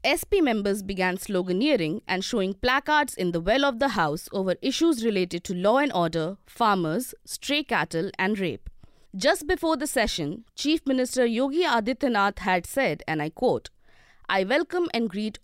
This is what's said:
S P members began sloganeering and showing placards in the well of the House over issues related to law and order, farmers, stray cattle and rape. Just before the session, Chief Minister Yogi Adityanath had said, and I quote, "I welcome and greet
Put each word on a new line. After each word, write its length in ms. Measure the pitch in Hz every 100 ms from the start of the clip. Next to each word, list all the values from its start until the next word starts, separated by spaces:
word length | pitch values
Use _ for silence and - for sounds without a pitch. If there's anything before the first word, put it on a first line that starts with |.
S 200 | 254 320
P 180 | - 403
members 400 | 294 220 202 202
began 340 | 190 190 185 185
sloganeering 840 | - 190 185 180 285 254 156 202 -
and 160 | 185
showing 320 | - 233 190 196 247
placards 460 | 269 277 302 294
in 180 | - 180
the 80 | 170
well 240 | 170 254
of 140 | 285 233
the 160 | 277 202
House 280 | 156 156 -
over 240 | 202 190 180
issues 420 | 262 - 339 254
related 420 | 226 196 180 170
to 100 | -
law 240 | 180 196 254
and 140 | 294 185
order, 320 | 170 165 160 196 _
farmers, 680 | - 226 196 160 180 254 -
stray 380 | - - - 285
cattle 480 | 294 202 156 165 190 -
and 200 | 190 208
rape. 300 | 180 107 - - - _ - 190
Just 220 | 254 359 294
before 300 | 370 320 302
the 80 | 302
session, 580 | 262 214 - 147 233 -
Chief 320 | - 285 320 277
Minister 380 | 262 254 254
Yogi 380 | 240 226 269 302
Adityanath 800 | 339 233 214 262 262 220 202 -
had 260 | 190 185 175
said, 360 | - 233 151 -
and 140 | 156
I 80 | 151
quote, 400 | - 247 123 - _ - - - - -
"I 160 | 196
welcome 460 | 190 285 311 359 339
and 160 | 233 226
greet 300 | 190 214 -